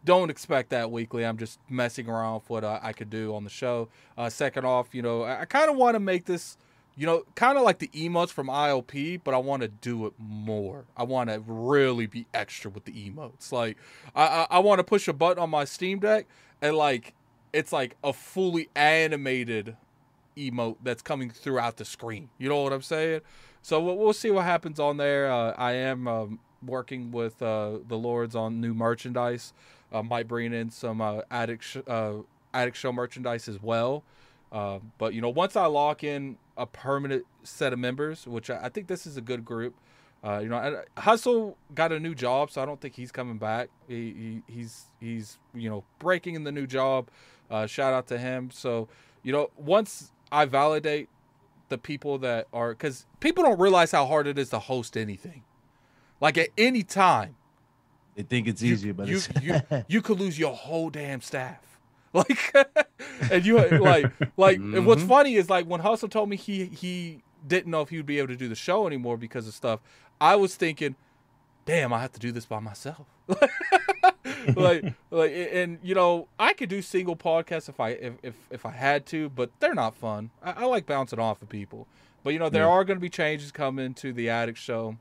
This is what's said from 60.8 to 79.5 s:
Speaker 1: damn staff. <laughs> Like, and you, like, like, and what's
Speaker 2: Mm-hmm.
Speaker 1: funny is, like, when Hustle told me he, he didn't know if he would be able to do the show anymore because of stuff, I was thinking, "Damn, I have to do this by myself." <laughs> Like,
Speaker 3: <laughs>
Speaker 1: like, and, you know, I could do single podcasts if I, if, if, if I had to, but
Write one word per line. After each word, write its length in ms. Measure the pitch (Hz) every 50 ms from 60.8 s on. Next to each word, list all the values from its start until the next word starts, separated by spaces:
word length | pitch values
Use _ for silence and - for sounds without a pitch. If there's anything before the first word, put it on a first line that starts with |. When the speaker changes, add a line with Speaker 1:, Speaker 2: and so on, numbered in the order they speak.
| 165 160
Speaker 1:
damn 300 | 147 151 147 139 139 123
staff. 400 | - - - 135 127 127 - - _
<laughs> 500 | _ _ _ _ _ _ _ _ _ -
Like, 380 | 175 - - 262 - - - - 277 269 - _ 311 294 _ _ - - - - - 147 117
and 160 | 190 180 175
you, 240 | 208 226 226 - - 165
like, 360 | 147 185 185 175 156 139 127 - - 147 - _
like, 260 | - 190 196 190 196 196 208
and 140 | 214 190 180
what's 160 | 214 226 147
Speaker 2:
Mm-hmm. 60 | 175 190
Speaker 1:
funny 260 | 247 285 285 277 240
is, 160 | 208 180 170
like, 160 | 190 180 175
when 140 | 165 175 165
Hustle 280 | 165 208 233 220 233 202
told 200 | - 220 214 202
me 80 | 202
he, 300 | 196 - - 202 190 185
he 580 | 185 - - - 180 180 180 175 170 160 131 _ _ _ _ 156
didn't 280 | 139 170 185 - 170
know 80 | 165 156
if 80 | 147 -
he 80 | 170
would 100 | 160 147
be 120 | 147 147 143
able 100 | 139 127
to 80 | 123
do 120 | 123 131 120
the 60 | 110
show 320 | - - - 180 214 214
anymore 300 | 175 147 131 123 120 120
because 320 | 117 120 113 - 127 110 110
of 60 | 104
stuff, 260 | - - 123 110 107 _ _ - - _ _ _ _
I 160 | 147 160 196
was 180 | 202 196 180 -
thinking, 400 | - 180 165 156 - 156 143 131 _ _ _ _ _ _ _ _ _ _ _ _ _ _
"Damn, 260 | - 165 165 139 120
I 80 | 120 113
have 120 | 127 127
to 80 | - 110
do 100 | 113 120
this 140 | 117 120 110
by 140 | _ 113 107
myself." 460 | 110 110 104 - - 143 156 - 147 _ _ _ _ -
<laughs> 60 | - 605 587 - - 740 - - 392 349 - - 381 - - 370 370 _ _ 262 269 277 247 143 120
Like, 300 | - 185 180 175 160 202 160 117 _
Speaker 3:
<laughs> 120 | _ _
Speaker 1:
like, 220 | 170 165 160 160
and, 460 | 139 175 175 - - 180 180 170 170 160
you 120 | 180 180 190
know, 340 | 190 180 175 175 170 156 _ _ -
I 140 | 214 302
could 160 | 403 - 269 175
do 120 | 190 202
single 340 | 190 - - 185 185 180 170
podcasts 520 | 160 - 175 160 165 165 - 170 160 - -
if 120 | 131 -
I, 100 | 123 110
if, 240 | 120 - 123 123 120 -
if, 120 | - 127 110 - - _
if 160 | 123 120 -
I 40 | 113
had 360 | 117 120 135 139 143 147 139
to, 220 | - 165 156 156 147
but 200 | 135 123 123 120